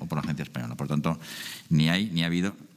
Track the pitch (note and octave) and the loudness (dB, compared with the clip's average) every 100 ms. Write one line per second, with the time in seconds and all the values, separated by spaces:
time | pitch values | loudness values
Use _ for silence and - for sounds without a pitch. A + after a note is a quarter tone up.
0 | E2+ D#2 - C#2+ - - A#1+ A#1+ C#2+ D2 | -4 -2 -2 -2 -4 -6 -6 -4 0 2
1 | E2 D#2+ - - - - - D#2 D#2+ F#2 | 2 0 -6 -12 -10 -10 2 4 6 4
2 | G#2+ E2 E2+ F2 G2 - - | 2 0 2 2 0 -2 -16